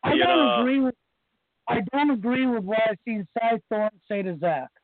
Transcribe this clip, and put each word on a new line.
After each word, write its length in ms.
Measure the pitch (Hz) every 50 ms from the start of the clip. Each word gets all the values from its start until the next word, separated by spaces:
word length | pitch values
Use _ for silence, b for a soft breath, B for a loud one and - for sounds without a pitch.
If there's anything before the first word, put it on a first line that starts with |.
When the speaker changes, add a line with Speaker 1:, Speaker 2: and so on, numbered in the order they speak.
| -
Speaker 1:
I 100 | - -
Speaker 2:
You 100 | 277 262
Speaker 1:
don't 120 | - 349
Speaker 2:
know? 240 | 330 294 247 240 233
Speaker 1:
agree 200 | 240 254 269 277
with, 140 | 262 254 247 _ _ _ _ _ _ _ _ _ _ _ _ _ _ -
I 120 | 240 233 202 170 -
don't 180 | 277 294 302
agree 360 | 277 220 190 233 247 254 262
with 180 | 254 240 226 196
what 160 | 185 214 220 220 220
I've 100 | 214 170 _
seen 220 | 240 226 214 196 - _ 233
Cy 220 | 226 233 233 226 - _
Thorne 200 | 226 214 214 214 208 190 _ _
say 140 | 208 202 196
to 140 | 185 175 151
Zach 320 | 156 175 160 139 131 - _ _